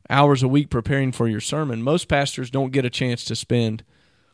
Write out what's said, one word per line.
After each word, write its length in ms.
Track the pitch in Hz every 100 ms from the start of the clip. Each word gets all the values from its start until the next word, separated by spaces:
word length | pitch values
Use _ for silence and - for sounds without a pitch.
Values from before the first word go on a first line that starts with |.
| -
hours 340 | 131 147 139
a 60 | 127
week 220 | 139 147
preparing 420 | 127 113 139 135
for 160 | 123 117
your 120 | 104
sermon, 420 | - 151 151 113
most 260 | 120 170 -
pastors 420 | 147 143 - 127
don't 220 | 135 135
get 120 | 135
a 60 | 123
chance 340 | - 127 120 -
to 100 | 113
spend 480 | - 120 113 110 - _ _ _ _